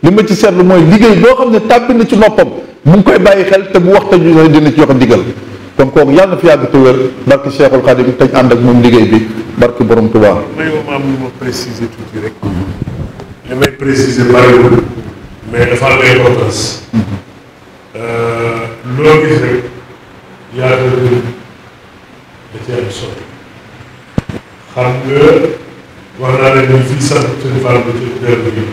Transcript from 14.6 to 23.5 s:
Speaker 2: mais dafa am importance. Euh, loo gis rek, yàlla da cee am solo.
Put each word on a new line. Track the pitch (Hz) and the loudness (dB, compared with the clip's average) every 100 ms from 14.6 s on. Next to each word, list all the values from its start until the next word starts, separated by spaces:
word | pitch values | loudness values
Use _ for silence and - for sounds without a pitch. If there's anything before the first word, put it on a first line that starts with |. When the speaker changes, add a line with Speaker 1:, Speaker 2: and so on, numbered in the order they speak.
| 120 - - - - - - - 110 | 4 2 -2 -10 -14 -16 -20 -20 -10
Speaker 2:
mais | 117 120 | -4 -2
dafa | 123 135 | -2 -2
am | 131 | 0
importance. | 131 123 123 - 104 - - - - 113 95 98 - - - - - - - | 0 2 2 0 -2 -4 -8 -10 -6 -6 -4 -8 -14 -20 -20 -20 -20 -20 -20
Euh, | 110 117 117 117 117 117 117 117 - 127 127 | -12 -8 -6 -4 -4 -6 -6 -10 -14 -10 -2
loo | 151 156 | 2 2
gis | - 127 | 2 -2
rek, | 123 123 - - - - - - - - - 123 | -2 -4 -6 -16 -20 -20 -20 -20 -20 -20 -18 -6
yàlla | 127 127 127 123 123 123 - - - - - - - - - - - - - | -2 -2 0 0 0 -2 -4 -12 -18 -20 -20 -20 -20 -20 -20 -20 -20 -20 -20
da | 107 107 | -18 -10
cee | 123 | -8
am | 101 | -8
solo. | - - - - - - | -10 -14 -16 -18 -20 -20